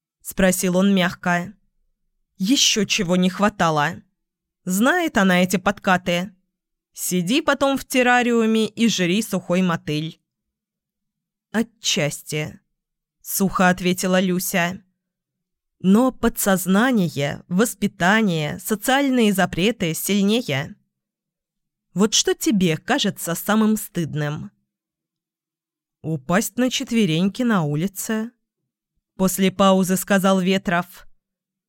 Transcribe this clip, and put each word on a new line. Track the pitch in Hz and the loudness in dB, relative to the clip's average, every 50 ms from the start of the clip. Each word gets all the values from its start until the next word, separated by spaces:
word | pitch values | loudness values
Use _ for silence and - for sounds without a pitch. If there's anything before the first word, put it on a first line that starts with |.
| _ _ _ _ _ | _ _ _ _ _
спросил | - - - 196 185 180 185 - 185 175 185 | -16 -2 0 2 2 2 0 -2 0 2 2
он | 190 202 202 | 2 4 4
мягко. | 190 175 175 - - - 180 175 175 175 185 - _ _ _ _ _ _ _ _ _ _ _ _ _ _ _ _ _ | 2 2 0 -2 -4 -4 -2 -2 -2 -4 -8 -14 _ _ _ _ _ _ _ _ _ _ _ _ _ _ _ _ _
«Ещё | 190 190 269 285 - - - 226 196 | -2 0 0 2 2 0 2 0 -2
чего | 202 - - 208 165 180 | -2 -2 -4 0 0 2
не | 180 180 185 | 2 2 0
хватало. | 180 - 196 208 202 - 185 165 156 151 143 147 - - - _ _ _ _ _ _ _ _ _ _ _ _ | 0 0 -2 -2 0 0 0 0 2 0 0 -2 -4 -8 -16 _ _ _ _ _ _ _ _ _ _ _ _
Знает | 180 185 190 220 262 320 359 339 320 - 233 | -4 -2 0 2 2 2 2 0 0 2 2
она | 196 190 185 180 185 | 2 4 4 4 2
эти | 180 214 196 | 2 0 0
подкаты. | - 196 208 - _ - 185 180 - - 175 170 180 214 - _ _ _ _ _ _ _ _ _ _ _ _ - | 0 -2 -4 -2 _ 0 0 0 0 -2 -4 -4 -4 -6 -12 _ _ _ _ _ _ _ _ _ _ _ _ -12
Сиди | - - 175 180 175 170 233 294 320 | -8 -4 -2 -2 0 0 0 0 2
потом | 302 277 269 285 277 277 262 | 0 0 0 2 0 0 -2
в | - | -6
террариуме | - - 262 247 240 247 247 247 240 240 233 226 220 220 220 220 | -4 0 0 2 4 2 2 2 2 2 2 2 2 2 0 0
и | 208 - - 226 226 | -2 -2 0 0 0
жри | 180 - 185 170 175 208 220 | 2 0 0 0 0 -2 -2
сухой | - - 139 - - 175 180 185 | -4 -6 -6 -4 -2 -2 0 0
мотыль». | 185 165 160 - - 151 151 156 160 - _ _ _ _ _ _ _ _ _ _ _ _ _ _ _ _ _ _ _ _ _ _ _ _ _ _ _ _ | 0 -2 -4 -4 -4 -6 -4 -4 -8 -12 _ _ _ _ _ _ _ _ _ _ _ _ _ _ _ _ _ _ _ _ _ _ _ _ _ _ _ _
«Отчасти», | 208 226 226 _ _ - - - - 156 143 - - - - - 151 151 - - - _ _ _ _ _ _ _ _ _ _ _ _ _ | -4 -4 -4 _ _ -6 -4 -2 0 -2 -2 -4 -8 -12 -8 -8 -6 -6 -8 -10 -18 _ _ _ _ _ _ _ _ _ _ _ _ _
сухо | - - - 196 185 - - 196 180 | -10 -4 -2 -2 -2 0 2 2 2
ответила | 180 185 180 180 180 180 - 190 180 185 | 2 2 0 -2 -2 -2 -2 0 0 0
Люся. | 190 185 180 180 185 - - 190 170 175 190 202 - _ _ _ _ _ _ _ _ _ _ _ _ _ _ _ _ _ _ _ | 0 0 -2 -2 -4 -2 -2 -2 -2 -2 -4 -8 -16 _ _ _ _ _ _ _ _ _ _ _ _ _ _ _ _ _ _ _
«Но | - 185 196 214 254 262 | 2 4 4 4 4 2
подсознание, | 254 - - 233 - - - 208 190 180 185 170 190 196 226 269 262 220 180 160 131 135 139 143 165 - - | 0 0 -2 -2 -2 0 0 0 0 0 2 0 2 2 2 2 2 2 0 0 -2 -4 -4 -4 -6 -8 -10
воспитание, | _ 175 180 190 - - - - 202 - _ 170 175 202 220 226 202 170 160 151 147 - 185 | _ 0 0 0 0 0 -4 -4 -4 -4 _ 2 2 4 4 2 2 0 0 -2 -4 -6 -8
социальные | - - 214 202 - - 254 269 285 277 254 247 226 208 202 | -6 -6 -6 -4 0 0 2 2 2 2 2 2 2 2 2
запреты | 180 180 - - 156 170 214 247 - 196 165 156 | 2 0 0 0 0 0 0 0 0 -4 -4 -4
сильнее. | - - - 190 208 196 196 214 240 247 - 143 131 139 104 - _ _ _ _ _ _ _ _ _ _ _ _ _ _ _ _ _ _ _ _ _ _ _ _ | -4 -4 -2 0 0 2 2 0 0 -2 -2 -4 -4 -4 -8 -12 _ _ _ _ _ _ _ _ _ _ _ _ _ _ _ _ _ _ _ _ _ _ _ _
Вот | 170 202 226 226 | 0 0 0 2
что | - - - 370 | 0 0 0 -2
тебе | - - 330 240 196 175 175 156 | -2 0 0 0 2 2 2 0
кажется | 156 - - 233 294 - 208 - - - - 165 | -2 -2 -2 -2 0 0 -2 -4 -6 -6 -8 -8
самым | - - - 208 220 214 214 220 | -6 -2 -2 0 2 2 2 0
стыдным?» | 214 - - _ 175 170 143 131 151 151 147 147 165 - - - _ _ _ _ _ _ _ _ _ _ _ _ _ _ _ _ _ _ _ _ _ _ _ _ _ _ _ _ _ - | -2 -4 -8 _ -6 -6 -6 -4 -4 -4 -4 -6 -8 -12 -14 -18 _ _ _ _ _ _ _ _ _ _ _ _ _ _ _ _ _ _ _ _ _ _ _ _ _ _ _ _ _ -8
«Упасть | 151 160 151 - - 175 185 233 - - - | -8 -8 -8 -4 0 0 0 0 -2 -2 -2
на | 247 262 | -2 -2
четвереньки | 247 - 277 - 233 226 220 180 156 160 180 202 190 - 254 | -2 -4 -6 -2 0 2 2 2 2 2 0 -2 -2 -2 -2
на | 240 226 196 160 | 0 0 0 0
улице», | 147 147 147 165 196 - - - - 226 220 220 240 - _ _ _ _ _ _ _ _ _ _ _ _ _ _ _ _ | 0 -2 -2 -4 -4 -6 -8 -6 -6 -4 -4 -4 -8 -12 _ _ _ _ _ _ _ _ _ _ _ _ _ _ _ _
после | _ 185 190 - - 190 190 185 | _ 0 0 0 2 0 0 2
паузы | - 202 196 190 190 190 170 190 | 2 4 4 4 4 2 0 0
сказал | 185 - - 202 196 175 196 196 190 | -4 0 0 0 2 4 2 2 2
Ветров. | 180 180 190 190 196 - 175 175 175 - - - - - - _ _ _ _ _ _ _ _ _ _ | 2 0 0 0 0 0 -2 -2 -2 -4 -10 -20 -20 -20 -20 _ _ _ _ _ _ _ _ _ _